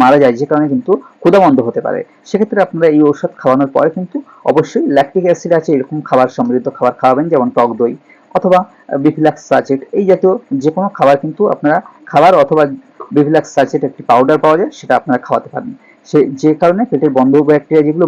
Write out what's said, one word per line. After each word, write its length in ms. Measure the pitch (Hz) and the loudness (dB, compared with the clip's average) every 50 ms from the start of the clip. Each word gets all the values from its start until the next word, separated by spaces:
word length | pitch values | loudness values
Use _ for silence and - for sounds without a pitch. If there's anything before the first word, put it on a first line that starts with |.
| 127 | 4
মারা 140 | 127 143 147 139 | 4 4 4 4
যায়, 120 | 127 117 117 | 2 2 -2
যে 60 | 147 143 | -4 -2
কারণে 180 | 151 147 151 143 135 | -2 -2 0 -2 -2
কিন্তু 180 | 127 - - 196 269 - - _ _ | -4 -2 -2 -4 -4 -4 -14 _ _
ক্ষুধা 180 | - 170 196 202 185 | 0 2 2 4 4
বন্ধ 120 | 156 135 127 117 | 4 2 2 0
হতে 140 | 117 - 120 - | -2 -6 -6 -6
পারে। 140 | 110 98 95 - - _ _ _ - | -4 -6 -6 -8 -12 _ _ _ -6
সেক্ষেত্রে 300 | - 196 214 208 - 202 185 | -4 -4 -2 -2 0 -2 -2
আপনারা 220 | - - 165 165 160 151 | -2 -2 0 0 2 4
এই 60 | 151 151 147 | 4 2 2
ঔষধ 220 | 147 - - 170 - - | 0 -2 -6 -10 -10 -4
খাওয়ানোর 280 | - 135 127 135 143 139 - | -2 0 0 0 0 -2 0
পরে 140 | - 139 160 160 | 0 0 0 -2
কিন্তু 200 | 185 185 - - 285 - _ _ _ _ 131 | -4 -10 -8 -10 -12 -12 _ _ _ _ -2
অবশ্যই 340 | 131 151 151 - - 226 339 285 139 | 0 0 -2 -2 -4 -4 -2 0 0
ল্যাকটিক 280 | 139 139 - - 190 175 | 0 0 0 -2 -2 0
অ্যাসিড 240 | 175 170 156 - 170 170 160 | 0 -2 -2 -2 -2 -2 0
আছে 100 | 160 - 151 | 0 0 -2
এরকম 220 | 131 131 - 151 151 135 - | -2 -2 -6 -8 -10 -6 -2
খাবার, 180 | 143 127 127 127 - | 0 0 0 0 -2
সমৃদ্ধ 300 | - 123 120 123 127 120 135 127 | -4 -4 -2 -2 -4 -4 -6 -6
খাবার 160 | - 123 123 120 - | -2 -2 -4 -2 0
খাওয়াবেন, 240 | - 131 127 139 156 170 160 | 0 0 0 0 -2 0 0
যেমন 140 | 135 123 123 123 | 0 0 0 0
টক 120 | 120 120 117 110 107 | 0 -2 0 0 -2
দই 140 | 120 120 - - _ _ _ _ _ _ - | -4 -4 -4 -8 _ _ _ _ _ _ -6
অথবা, 220 | - - 185 180 180 196 | -4 0 2 2 2 0
আহ, 340 | - _ _ _ - 147 139 139 | -2 _ _ _ -8 -6 -2 0
বিফিলাক্স 380 | 151 151 151 156 151 147 - - - | -2 0 2 0 -2 -2 -2 -4 -2
সাচেট, 300 | 135 127 123 - 135 135 - - - - | -2 -2 0 -2 -4 -6 -6 -6 -4 -2
এই 60 | 202 185 | 0 0
জাতীয় 240 | 185 180 - 185 190 247 - _ 139 135 131 | 0 2 2 0 0 -2 -6 _ -8 -2 -2
যে 60 | 156 156 | -2 -2
কোনো 120 | 185 190 202 - | -2 -6 -6 -4
খাবার 180 | - - 139 143 139 - | 0 2 2 2 2 -2
কিন্তু 180 | 156 151 - 208 - - | -8 -4 -4 -2 -2 -2
আপনারা 240 | - - 147 160 151 - - - _ - - | -2 -2 -2 0 -2 -4 -8 -20 _ -18 -2
খাবার 220 | - 147 156 180 185 160 139 | 0 4 4 6 6 4 2
অথবা 200 | - 160 156 147 143 135 135 - _ _ _ - - - | 2 2 0 0 0 -2 -10 -14 _ _ _ -16 -2 0
বিফিলাক্স 340 | 147 143 147 160 185 185 - - | 0 0 2 0 -2 -2 -2 -2
সাচেট 260 | 147 135 - - 143 151 127 | -2 -2 0 -2 -4 -4 -6
একটি 120 | - - - - | -8 -10 -2 0
পাউডার 280 | 117 120 135 143 156 147 143 | 2 2 2 2 0 2 2
পাওয়া 140 | 156 156 170 | 0 0 0
যায়, 120 | 214 302 - | -2 -6 -8
সেটা 160 | - - - 131 - | -14 -4 -2 -2 -2
আপনারা 200 | - - 127 120 - | 0 -2 -4 -4 -2
খাওয়াতে 240 | - 131 117 - - - | -4 -6 -6 -6 -8 -12
পারেন। 180 | 131 - - - - _ _ _ _ _ - | -12 -12 -12 -16 -18 _ _ _ _ _ -2
সে, 80 | - 147 135 131 139 135 | 0 0 0 0 -2 -2
যে 100 | - 156 151 151 | 0 0 0 2
কারণে 220 | 180 170 180 202 247 247 | 0 0 0 0 -2 -4
পেটের 220 | - 135 147 156 131 | -2 -2 -2 0 0
বন্ধ 160 | 131 127 131 135 151 143 143 | 0 2 2 2 2 2 2
ব্যাকটেরিয়া 340 | 151 143 147 _ 156 160 147 | 0 0 0 _ 0 0 2
যেগুলো 200 | 151 151 170 175 | 0 0 0 0